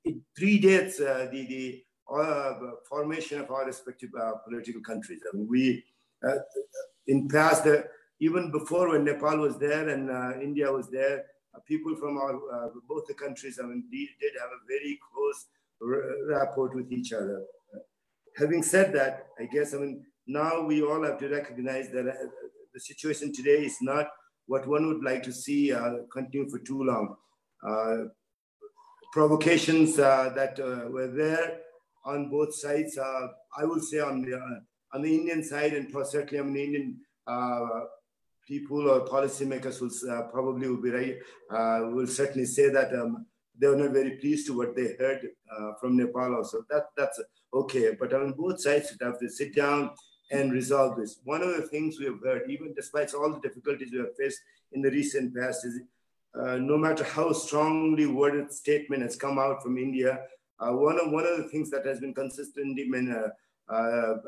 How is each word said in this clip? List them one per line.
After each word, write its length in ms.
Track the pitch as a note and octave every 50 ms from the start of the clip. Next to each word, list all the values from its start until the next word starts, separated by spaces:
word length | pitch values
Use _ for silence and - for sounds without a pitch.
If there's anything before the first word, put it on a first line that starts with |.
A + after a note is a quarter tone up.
| -
it 120 | E3 B2+ - - _ _
predates, 640 | - F#3 G3+ G#3 G3+ G3 F#3+ F#3+ F#3 F#3+ F#3 - C#3+
uh, 300 | D3 C#3 C3 C3 C3 B2+
the, 160 | C3 C3+ C3
the, 380 | A#2+ C3 C3 C3 B2+ B2 B2+ - _ _ _ _ - C3+
uh, 420 | D3 D#3 D#3+ D3 C#3+ C#3 C3+ B2 - B2 B2 A#2 - - -
formation 520 | C3+ D3 D3 D3+ D#3+ D#3 D#3 - D3 D3
of 80 | C3+ - C3
our 120 | C3+ C3
respective, 460 | C3 B2+ - - B2+ B2 - C3 A2 A2 A#2+
uh, 120 | A2+ A2+ A2 A2 -
political 360 | - A#2+ A#2+ A2+ A#2+ A2+ A2+
countries. 400 | G#2+ - A2 G#2+ A2 - F2 - - F2 F2+
I 40 |
mean, 100 | G2+ G#2+ A2
we, 360 | A#2+ B2+ C3 C3 A#2 - - _ _ _ _ _ _ _ -
uh, 120 | B2+ C#3 C#3+ - - - - - - - - - - _ _ _
in 220 | - C#3 C#3 - C3+
past, 360 | C#3 D#3 D#3 E3 E3 D#3+ - D#3
uh, 140 | D3 D3 - - - - _ _ _ _
even 320 | D3+ D#3+ E3 F3+ F3 D#3
before 380 | D3 D3+ D3+ - F3 F3 F3+ E3+
when 160 | D#3+ D3 C#3+
Nepal 340 | D3 C#3+ D3 D3 D3+ D#3 D#3
was 180 | D3+ C#3 A#2+
there 320 | - C#3+ D3 D3 D3 D#3 D#3
and, 220 | C#3 C3+ C3+ C3
uh, 220 | B2+ B2 B2+ B2+ C3 C3 C#3
India 300 | C#3+ D3 D3 C#3+ C#3 C3+
was 180 | C3 A#2+ -
there, 360 | B2 C3 C3+ C#3 C#3+ C3+ - - _ _ _ _ -
uh, 60 | - -
people 300 | - D#3 D#3 D#3 D#3+ D#3
from 220 | - C#3+ C#3+ C#3+
our, 180 | C#3 C3+ C3+ B2+
uh, 360 | - - C#3 B2 A#2+ A#2+ A#2 A#2 A#2+ A#2+ B2
both 180 | D3+ D3+ -
the 80 | C#3+ C#3
countries, 460 | - C#3+ C#3+ B2+ - C3+ C3+ B2 C3 B2
I 40 |
mean, 180 | A#2+ B2 B2 A#2 A#2+ A#2+
they 160 | C3+ C#3+ C#3 - _
did 120 | C#3+ C#3+ C3+ B2+
have 100 | B2 B2
a 160 | B2+ A#2+ G#2+
very 320 | A#2+ C3 C#3+ C#3+ D3 C#3+ C#3+ - - A#2
close 340 | C3+ C#3+ C#3+ C#3+ - - - _ _ _ _ _ _
r-, 460 | A2+ A#2+ C3 C#3+ - C3 C3+ C#3+ C#3
rapport 480 | D3+ D3 C3+ C3+ C3+ - C3+ C3 B2 B2
with 160 | B2+ B2 B2+
each 220 | B2+ B2 B2 - A2+
other. 320 | G#2+ G2+ G2 G2 F#2+ F#2+ - - _ _ _ - - - _ _ _ _ _ _ _ _ - -
Having 260 | - D3 D3+ E3+ E3 D#3
said 300 | - - F#3+ D3 C#3+ D3
that, 340 | C#3+ C3+ C3 - - - - - -
I 60 | A#2+
guess, 280 | B2 B2 D3 D3 D3 C#3+
I 40 | C#3
mean, 260 | C#3+ C#3 B2+ - - - _ _ _
now 360 | B2 C3+ D3 D#3 D#3+ E3 E3 D#3+
we 200 | D3+ D3+ D3+ D3+
all 200 | D3 D#3 D#3+ D#3
have 140 | C#3+ - -
to 100 | C#3 C#3
recognize 600 | D3 C#3+ C#3+ - B2 B2 B2 C3 C3 C3+ C3 -
that, 180 | B2 B2+ B2 B2+
uh, 40 | C3+ - C3 B2+ - - - - - - - _ -
the 60 | B2+
situation 520 | - - C#3+ - - D#3 C#3+ - D3 D3 C#3+
today 320 | B2+ B2+ C#3+ C#3+ D3+ D3
is 140 | C3 - -
not 280 | B2 C3 C#3 D3+ D3 - - - _ _ _ _ _
what 200 | - C3+ C3 C3+
one 200 | C3 D3 D3 D#3+ D#3+
would 140 | D3+ - C3+
like 200 | C3 C3 B2+ B2
to 80 | B2+ B2
see, 400 | - - C#3+ C#3+ C#3+ C#3+ C#3 B2
uh, 220 | A#2 A#2 A#2+ A#2+ A#2+ A#2+ - -
continue 360 | C3 C3 C3 - C#3+ C3+ C#3
for 100 | - A#2+
too 240 | A#2 B2 C3+ C3+ C3+
long. 320 | C3 A#2+ A2 G#2 F#2 - - _ _ _ _ _ _ _ _ -
Uh, 300 | G#2+ A2 A2 A2 A2+ A2+ A2+ A2+ - - _ _ _ _ _ _ _ _ _ - - - _ _ _ _ _ - - -
provocations, 840 | E3 D3+ D3 D#3 D3+ - F3 E3+ D#3+ - - D#3+ D#3+ D#3 D#3 - D3
uh, 320 | C#3 C3+ C3+ C3 C3 C3 B2+
that, 260 | C3+ C3+ C3+ - C3+
uh, 280 | C3+ B2+ B2+ B2 A#2 B2
were 180 | C3 C3 C3 B2
there 520 | B2 C#3 D#3 D#3 D#3+ D#3+ E3 E3 - - - - - _ _ _ _ _ -
on 260 | C#3 C#3+ C#3+ C#3+ -
both 240 | C#3 D3 D3+ D3+ -
sides, 420 | - C#3+ C#3+ C#3+ D#3 D3+ D#3 - C#3
uh, 300 | C3 C3+ C3 C3 B2+ B2+ - - _ _ -
I 80 | C#3+ D3+
would 180 | E3 E3+ D#3 D#3
say 180 | - D3+ D3+
on 220 | D3 C#3 C3+ B2+ B2+
the, 140 | B2+ B2+
uh, 240 | B2+ B2+ B2 A#2+ A#2 - _ _ _ _ _ -
on 80 | C3+ D3
the 120 | D#3+ D#3+
Indian 280 | D#3 D#3+ E3+ E3 D#3+ D#3
side, 300 | D#3 D3 D3 D3+ D#3 D#3
and 160 | C#3+ C3+ - C#3 C#3+ C3+
certainly 320 | C#3 - D3 C#3+ - D3 C#3+
on 140 | C#3+ C#3 C#3
the 120 | C#3 C#3+
Indian, 340 | C#3+ D3 C#3+ C#3 B2+ - - - _ _ _ _
uh, 540 | A#2+ A#2+ B2 B2 B2 A#2+ A#2+ A#2 A2+ A2+ A#2 A#2 - - - _ _ _ _ _ _ _ _ _
people 440 | - C#3+ C#3+ C#3+ C#3 C#3+ D3 D3 C#3+
or 160 | C3+ B2+ B2+
policymakers 760 | B2+ C3 C#3 C#3 C3+ - - C#3 C3+ C3 B2+ C3 C3 B2 -
will, 100 | B2 A#2+ - - B2+ B2+
uh, 120 | A#2+ A#2 A#2 -
probably 400 | - C3 C3 C3+ B2+ B2 C3 B2+
will 120 | B2 G#2+
be 100 | A2 B2
right, 280 | A#2+ B2 C3 C3 - - - - - - - -
uh, 380 | G#2 A2+ A2+ A2+ A2+ A2+ A2+ A#2
will 160 | A#2+ B2+ B2+
certainly 400 | - - - C#3 C#3 - C3 B2
say 220 | - - C#3+ C#3 C#3
that, 240 | C#3 C3+ C3 C3 C3
um, 320 | B2 A#2 A#2 A#2 A2+ - - _ _ _ _ _ A#2+
they 60 | C3+
were 100 | C#3 C#3
not 140 | C#3 D3 C3+
very 220 | B2+ C3+ C3+ C3 C3
pleased 340 | - C3+ D3 D3+ D3 -
to 100 | D3 C3
what 200 | A#2+ A#2+ - -
they 180 | C3 B2 A2 - -
heard, 280 | C3 C3+ C3+ C3 A#2+ A2+ - _ _ - A2
uh, 180 | G#2+ G#2+ G#2+ G#2+ -
from 160 | B2+ B2+ B2+
Nepal 400 | B2 A#2+ A#2+ B2 B2+ B2+ B2 B2
also. 280 | A2+ G#2+ - - A2+ A#2 -
That, 140 | D3 D3 D3 - -
that's 240 | C#3+ C3+ - - - - - _ _ _ _ -
okay, 440 | C3 C3+ C3 C3 B2+ A2+ A2 A2 -
but 160 | B2+ A2 C3
on 180 | C3+ C#3 C#3 -
both 280 | D3 E3 F#3 F#3 -
sides, 340 | - C#3+ D3 D3 D3 - - -
you 80 | B2
have 120 | B2 A#2+ A#2+
to 100 | B2 A2
sit 260 | - - C#3+ - -
down 360 | D3 C#3+ C#3+ D3 D3 C#3 - - - - _ _ _ _ _
and 220 | C#3 C#3 C#3 C3+ B2
resolve 440 | C3 B2 B2+ C#3 C#3 C3+ B2+ A2 A#2
this. 220 | G#2+ G#2 - - B2+
One 180 | C3 D3+ E3 F3+
of 140 | F3+ F3
the 60 | D#3+ -
things 360 | - D3 D3+ D#3 D#3 D#3 D3+
we 60 | C#3
have 160 | C3+ A2+ G#2 C3
heard, 200 | C3 - - - C3
even 240 | C#3+ C#3+ D#3+ D3+ -
despite 400 | - - - - D3 D3 D3 C#3
all 180 | C#3+ D3 D3+ D3+
the 80 | D3
difficulties 500 | - C3 - B2 - D3 C#3+ C#3 C3+ B2
we 80 | A#2+ B2+
have 160 | A#2+ - -
faced 240 | - C#3 C3+ B2+ - - _ _ _ _ _ -
in 100 | C3+ C#3
the 80 | C3+
recent 440 | B2+ D3 C#3+ C#3+ C#3 C#3 B2+ B2 B2
past, 300 | B2 B2+ B2+ B2+ B2+ B2
is, 160 | B2 A#2 B2+ B2 - _ _ _ _ _ _ _ _ - B2
uh, 180 | B2+ B2+ B2+
no 200 | B2+ C3 C#3 D3+
matter 260 | D3+ D#3 D#3+ D#3 D#3 D3
how 300 | - - D#3 D#3+ E3+ D#3
strongly 760 | - - - D3 D3+ D3+ D#3+ D#3 D#3 D#3+ D#3 D#3 D3+ D3+
worded 460 | C#3 B2+ C3+ C#3+ C#3+ C#3+ D3 C#3 C#3+ -
statement 500 | - - D3+ D3+ D3 D3 - C#3+ C3+ B2
has 140 | A2+ -
come 220 | - - C#3 C#3 C3+
out 240 | C3+ C#3 - C3+ -
from 160 | A#2+ B2+ B2+
India, 420 | C3 C#3 C3 C3 B2+ B2+ C3 B2+ - - - - _ _ _ -
uh, 120 | A2+ A#2+ B2
one 280 | C3 C#3+ D3+ E3 F3
of, 100 | E3+ D3+
one 160 | D3+ D#3+ E3+
of 120 | F3 E3+ D#3
the 100 | - -
things 220 | D3 D#3 D3 -
that 140 | C#3+ C3+ -
has 140 | C#3 C3+ A#2+
been 140 | C3+ C3+ B2+
consistently 720 | C3 C3+ C3 B2+ C#3+ C#3+ C#3 - C#3+ C#3 C#3 C3+ C3 C#3 B2+
men-, 220 | C3 B2+ B2+ B2+
uh, 640 | A#2+ A2+ A2 G#2+ - - _ _ _ _ _ - A2
uh, 420 | A2+ A#2 A#2 A#2 A#2 A#2 A2 A2 - -